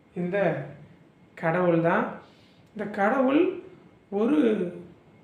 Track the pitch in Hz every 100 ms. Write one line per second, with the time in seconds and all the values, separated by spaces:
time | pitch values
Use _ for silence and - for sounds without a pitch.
0 | _ 185 175 196 180 143 143 - - -
1 | - _ _ - 165 170 180 165 165 202
2 | 254 - - - _ _ _ 214 208 202
3 | 202 269 262 294 370 - - - - _
4 | - 202 240 302 240 202 175 175 - -
5 | _ -